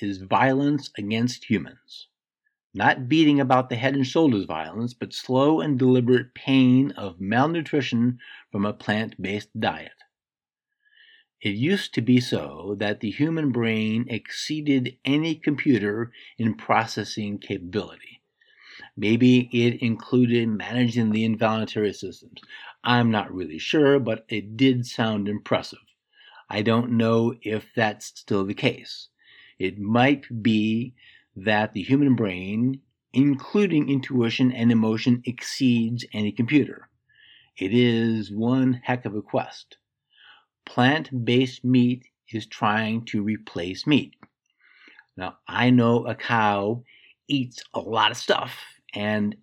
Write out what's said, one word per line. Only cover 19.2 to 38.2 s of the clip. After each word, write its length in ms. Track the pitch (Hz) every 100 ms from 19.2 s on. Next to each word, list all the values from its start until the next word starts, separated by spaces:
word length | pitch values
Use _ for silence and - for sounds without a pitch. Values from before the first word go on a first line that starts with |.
| 127 123 123
it 260 | 120 120 117
included 720 | 120 110 - 123 120 120 117
managing 600 | 104 92 120 120 120 113
the 120 | 107
involuntary 680 | 113 107 110 110 104 110 104
systems. 480 | 92 95 - - - - - - -
I'm 280 | - 123 117
not 200 | 107 90
really 280 | 90 80 78
sure, 400 | - 165 143 143
but 260 | 120 110 -
it 280 | 107 101 110
did 300 | 135 127 120
sound 400 | - 113 107 101
impressive. 500 | 104 - 98 - - _ _ _ _ _ - -
I 140 | 104
don't 300 | 107 113 120
know 420 | 117 113 117 117 113
if 240 | 104 107 - -
that's 320 | 110 107 -
still 360 | - - 104
the 120 | 98 107
case. 540 | 113 - - - - _ _ - - -
It 180 | 95 98
might 640 | 101 117 131 139 - 117
be 540 | 107 110 110 113 131 - - - _ 101
that 380 | 95 107 107
the 100 | 104
human 320 | 92 135 143 120
brain, 640 | 104 90 92 110 123 139 _ _ _
including 760 | 120 143 139 - 202 202 160 135
intuition 600 | 139 131 131 117 - 127
and 200 | 123 117
emotion, 500 | 117 110 110 127 120
exceeds 800 | 123 120 - - 131 120 113 120 -
any 180 | 104 104
computer. 580 | - 113 147 123 - - _ _ _ _ _ _ -
It 200 | 95 117
is 560 | 123 117 113 113